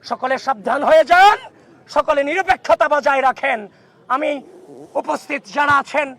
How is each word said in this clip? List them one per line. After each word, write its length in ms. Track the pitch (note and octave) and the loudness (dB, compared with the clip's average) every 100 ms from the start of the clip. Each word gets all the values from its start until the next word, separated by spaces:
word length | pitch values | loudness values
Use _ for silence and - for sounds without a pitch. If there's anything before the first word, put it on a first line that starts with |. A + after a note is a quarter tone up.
| - | -8
সকলে 240 | A3+ B3+ C4 - | -8 -4 -4 -4
সাবধান 340 | A#3+ G3+ B3+ C#4 | -6 -4 -2 4
হয়ে 160 | D#4+ C4+ | 4 6
যান, 260 | F4 G4 A#4+ - _ _ _ _ C#4+ | 6 6 4 -6 _ _ _ _ -4
সকলে 240 | C#4+ D4 C#4 | 0 -2 0
নিরপেক্ষতা 580 | F4 F#4+ F#4 - - D4+ | -4 -2 -2 0 0 2
বজায় 280 | D4 C#4 C#4 C4 | 0 0 0 0
রাখেন। 300 | - C4+ A#3+ G3+ _ _ _ _ | -2 -4 -6 -8 _ _ _ _
আমি 160 | B3+ D4+ C#4+ G#3+ - - B2+ D#3+ C#4 | -4 -4 -6 -10 -20 -20 -20 -10 -8
উপস্থিত 420 | C#4 D4 - C#4+ G3+ F#3+ | -6 -8 -6 -10 -8 -4
যারা 180 | D4 C#4+ | 0 0
আছেন 240 | - C#4 C#4+ | 0 -4 -6